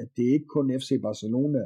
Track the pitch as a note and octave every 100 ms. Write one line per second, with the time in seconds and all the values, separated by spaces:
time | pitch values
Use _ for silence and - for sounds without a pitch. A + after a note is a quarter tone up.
0 | A2+ - A#2+ D3 D3+ D3+ C3+ B2+ - C3
1 | G#2+ G#2 A2 B2 D3 C#3